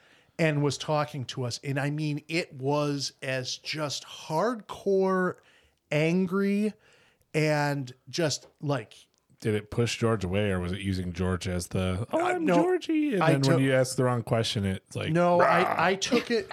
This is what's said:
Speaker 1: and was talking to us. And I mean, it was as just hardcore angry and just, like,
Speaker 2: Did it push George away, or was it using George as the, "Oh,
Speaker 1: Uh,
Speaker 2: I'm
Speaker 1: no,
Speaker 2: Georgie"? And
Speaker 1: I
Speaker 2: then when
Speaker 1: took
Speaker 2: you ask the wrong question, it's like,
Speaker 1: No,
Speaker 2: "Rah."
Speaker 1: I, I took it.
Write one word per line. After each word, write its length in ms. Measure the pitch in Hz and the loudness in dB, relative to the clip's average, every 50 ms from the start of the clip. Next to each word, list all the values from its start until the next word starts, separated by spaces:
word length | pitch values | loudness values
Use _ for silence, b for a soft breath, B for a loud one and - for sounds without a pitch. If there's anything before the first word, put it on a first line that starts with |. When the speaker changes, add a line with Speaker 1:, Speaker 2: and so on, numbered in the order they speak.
| b b b b b b b - | b b b b b b b 0
Speaker 1:
and 240 | 170 156 147 147 143 | 0 2 2 2 2
was 140 | 143 135 - | 0 0 -2
talking 480 | - - 156 147 147 - - 147 123 | -4 -2 -2 0 -2 -2 -6 -8 -8
to 180 | - - - 131 | -8 -6 -6 -6
us. 160 | 120 - - - | -6 -6 -6 -6
And 160 | 143 135 143 | -4 -4 -2
I 100 | 135 143 | -2 -2
mean, 320 | 147 151 156 151 147 147 - - | -2 -2 -2 -2 -4 -4 -4 -4
it 260 | 160 170 175 - - | -4 -4 -4 -4 -8
was 600 | 131 127 139 143 147 147 147 147 143 131 - - _ | -6 -2 0 0 2 2 0 -2 -2 -4 -8 -8 _
as 360 | - 135 131 131 127 127 - - | -6 -4 -4 -4 -4 -6 -8 -10
just 480 | - - - 151 151 143 131 - - | -8 -8 -6 -6 -6 -6 -6 -8 -10
hardcore 1300 | - - - - - 156 156 190 233 254 214 196 - - - - 196 196 190 190 190 185 185 185 180 - b b b b b b b b b _ - | -14 -18 -16 -8 -4 -2 0 0 0 -2 -4 -8 -12 -14 -6 -2 0 2 2 2 2 2 2 0 0 -2 b b b b b b b b b _ -2
angry 840 | 151 147 156 160 170 185 190 175 180 196 196 202 202 202 214 214 202 b b b b b b b b b b _ - | 0 2 2 2 2 2 2 0 0 0 0 0 0 0 0 -2 -4 b b b b b b b b b b _ -2
and 600 | 156 151 156 151 147 143 147 143 143 139 123 - _ _ - | 0 2 2 2 2 2 0 -2 -2 -6 -8 -12 _ _ -8
just, 380 | 127 - 170 147 - - - - _ _ | -4 -2 -2 -2 -2 -4 -8 -12 _ _
like, 320 | - 139 143 127 110 - - - - _ _ _ _ _ _ _ | -4 -2 -2 -4 -4 -8 -16 -20 -20 _ _ _ _ _ _ _
Speaker 2:
Did 140 | - 117 107 | -2 0 0
it 140 | 104 104 - | 0 -2 -2
push 260 | - - 120 113 - - | 0 0 0 0 0 0
George 260 | 120 113 113 107 95 | 0 2 2 0 0
away, 280 | 87 92 101 107 101 | 0 0 0 2 2
or 80 | 95 92 | 0 0
was 120 | 87 87 | -2 -2
it 80 | 92 98 | -4 -4
using 320 | 98 98 95 92 90 90 85 | -2 -2 -2 -2 -2 -4 -4
George 340 | 87 92 90 92 87 - 92 | -2 0 0 0 -2 -2 -4
as 200 | 90 90 85 - | -4 -4 -4 -4
the, 400 | - 95 92 92 90 92 113 - - | -2 -2 0 0 0 -2 -4 -2 -2
"Oh, 60 | 320 | -2
Speaker 1:
Uh, 40 | 349 359 | 0 0
Speaker 2:
I'm 160 | 359 359 330 | 0 0 0
Speaker 1:
no, 100 | 302 175 - 339 | 2 4 4 4
Speaker 2:
Georgie"? 520 | 359 370 349 - - 330 311 302 294 247 | 4 2 0 0 0 0 0 0 0 0
And 80 | 185 160 | 2 2
Speaker 1:
I 80 | 160 151 | 4 4
Speaker 2:
then 80 | 139 | 4
when 100 | 135 135 | 4 4
Speaker 1:
took 80 | 127 135 | 4 4
Speaker 2:
you 120 | 135 135 135 | 4 4 4
ask 240 | 131 131 127 - - | 4 2 2 0 0
the 60 | 131 | 0
wrong 160 | 123 123 120 113 | 2 2 0 0
question, 420 | - 127 113 113 - - 107 98 | 0 0 0 0 0 0 0 0
it's 300 | 95 92 98 - _ - | 0 -2 -4 -6 _ -8
like, 160 | 104 101 107 | -6 -2 0
Speaker 1:
No, 280 | 156 170 175 175 175 175 | 2 2 4 4 4 6
Speaker 2:
"Rah." 60 | 175 - | 6 6
Speaker 1:
I, 420 | 170 175 180 - - - 165 180 | 4 4 2 2 2 2 2 2
I 40 | 196 | 2
took 360 | 190 - - - 240 - - | 0 0 0 0 0 2 0
it. 180 | 240 220 196 - | -2 -2 -2 -4